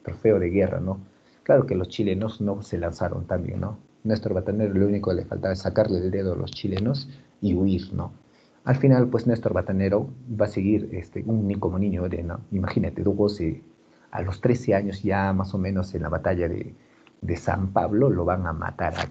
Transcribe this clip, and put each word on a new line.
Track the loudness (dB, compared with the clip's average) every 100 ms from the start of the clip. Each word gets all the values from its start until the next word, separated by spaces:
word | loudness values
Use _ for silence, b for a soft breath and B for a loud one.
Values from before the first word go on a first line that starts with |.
Trofeo | -12 0 4 4
de | 4
guerra, | 2 2 0
¿no? | -4 -6 -10 b b b
Claro | 4 4 4
que | 0
los | -2
chilenos | -2 0 0 -2 -2
no | -4 -4
se | -4 -4
lanzaron | -4 -4 -4 -4 -4
también, | -4 -4 -4
¿no? | -6 -8 -16 _
Néstor | -2 -2 0
Batanero | -2 -2 0 2
lo | 4 4
único | 2 0
que | -2
le | -2
faltaba | -4 -2
es | -2
sacarle | 0 2 2 2
el | 0
dedo | -2 -2
a | -2
los | -4
chilenos | -6 -4 -2 0 -2 -6 B B B
y | 0
huir, | 2 2 2 -2
¿no? | -6 -6 -10 _ b b b
Al | 0 4
final, | 6 6 4
pues, | 2 2
Néstor | 2 2
Batanero | 0 0 0 2 2 0 -8 -6 -2
va | 0
a |
seguir, | 0 2 2 0
este, | -8 -8 -8 -2
un | 0 0
ni-, | 0
como | -2 0
niño | 0 0 -2
héroe, | -4
¿no? | -6 -8 -6
Imagínate, | -4 -2 0 -2 0
doce, | 0 2 2 2 -2 -4 -10 _ b b b
a | -8
los | -6 0
trece | 2 2 2
años | 2 2 -2
ya | 0 0 2
más | 0 0
o | -2
menos | -2 -2 -2
en | -4
la | -4
batalla | -2 0 0 0
de, | -2 -8 -14 b b b b
de | -6 -4
San | -2 -2 0
Pablo | 0 0 2 2
lo | 2 0
van | 0 -2
a |
matar | -4 -6 -4 -4 -4
a | -6